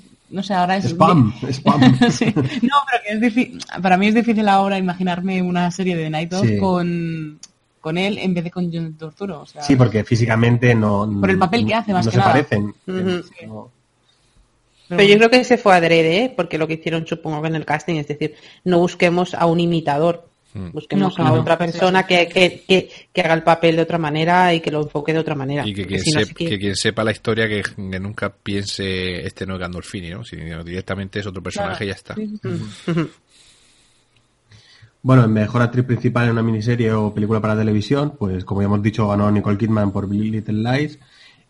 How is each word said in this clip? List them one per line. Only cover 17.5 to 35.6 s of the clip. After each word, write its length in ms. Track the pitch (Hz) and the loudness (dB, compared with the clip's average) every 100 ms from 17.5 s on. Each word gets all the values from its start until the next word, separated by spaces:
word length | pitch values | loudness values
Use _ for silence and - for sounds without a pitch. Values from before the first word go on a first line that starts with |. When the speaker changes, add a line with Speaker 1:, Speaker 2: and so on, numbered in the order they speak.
| 160 | -4
Speaker 3:
el 80 | |
casting, 300 | - 151 - | -4 -4 -2
es 120 | 160 143 | -4 -4
decir, 260 | 147 151 - - - | -6 -6 -8 -20 -8
no 160 | 180 175 | 0 2
busquemos 520 | 175 - 175 175 180 | 2 2 2 2 -2
a 140 | - 170 | 0 0
un 140 | 165 | 2
imitador, 680 | 170 165 156 143 170 170 - _ _ 101 | 0 0 0 0 0 -2 -8 _ _ -14
Speaker 4:
Mm. 140 | 90 | -12
Speaker 3:
Busquemos 460 | 151 - 196 185 - | -12 -4 0 0 2
Speaker 1:
No, 60 | |
Speaker 3:
a 40 | - | 2
Speaker 1:
claro. 140 | 160 | 4
Speaker 3:
otra 160 | 160 165 | 2 0
persona 480 | 170 165 185 185 185 | 0 0 2 2 4
que, 200 | 180 170 | 2 4
que, 360 | 196 180 - - | 4 4 2 2
que, 240 | 185 - - - | 2 2 -12 -8
que 80 | - | -2
haga 140 | 160 | 0
el 80 | 160 | 2
papel 340 | 165 165 165 160 | 2 4 4 2
de 60 | |
otra 160 | 165 170 | 0 -2
manera 560 | 151 156 165 180 180 | -2 0 2 4 4
y 60 | 165 | 2
que 100 | 156 | -2
lo 120 | 151 | -4
enfoque 300 | 151 147 160 | -4 -6 -2
de 60 | 160 | -2
otra 160 | 160 | -2
manera. 320 | 143 135 143 110 | -4 -4 -4 -4
Speaker 4:
Y 80 | |
que 80 | 98 | -6
Speaker 3:
Porque 120 | 90 95 | -6 -2
Speaker 4:
quien 80 | |
Speaker 3:
si 60 | 160 | 0
no 80 | 151 | 0
Speaker 4:
sep-, 60 | 104 | -2
Speaker 3:
sé 60 | |
qué 140 | - 165 | -4 -6
Speaker 4:
que 100 | 98 | -4
quien 180 | 101 95 | -4 -2
sepa 280 | - - | -2 -2
la 60 | 110 | -2
historia, 340 | 104 - 110 110 | -2 -2 -2 -2
que, 140 | 104 | -2
que 380 | - - 95 92 | -6 -8 -10 -8
nunca 300 | 98 110 101 | -8 -8 -8
piense, 920 | - - 101 98 - 95 92 90 87 92 | -8 -6 -6 -6 -8 -6 -6 -6 -8 -10
"Este 180 | - 95 | -10 -10
no 80 | |
es 60 | 92 | -8
Gandolfini", 500 | 90 90 - 101 85 | -8 -10 -12 -12 -12
¿no? 140 | 98 | -14
Sino 400 | - 80 80 82 | -14 -14 -12 -12
directamente 560 | 85 90 - 98 98 104 | -10 -10 -8 -8 -8 -8
es 60 | 101 | -8
otro 160 | 92 | -10
personaje 420 | 90 - 98 90 | -10 -8 -6 -6
Speaker 1:
Claro. 0 | |
Speaker 4:
y 40 | 98 | -8
ya 60 | |
está. 200 | 92 - | -8 -12
Speaker 1:
Sí, 120 | 214 214 | -10 -10
sí, 100 | 214 - - 107 - | -10 -8 -8 -10 -10
sí. 60 | - | -4
Speaker 3:
Ujú. 180 | 165 151 - _ _ _ _ _ _ _ _ _ _ _ _ _ - _ _ _ _ | -4 -4 -8 _ _ _ _ _ _ _ _ _ _ _ _ _ -20 _ _ _ _
Speaker 2:
Bueno, 220 | 127 131 | 4 6
en 80 | 110 | 6
mejor 300 | 107 104 120 | 2 0 0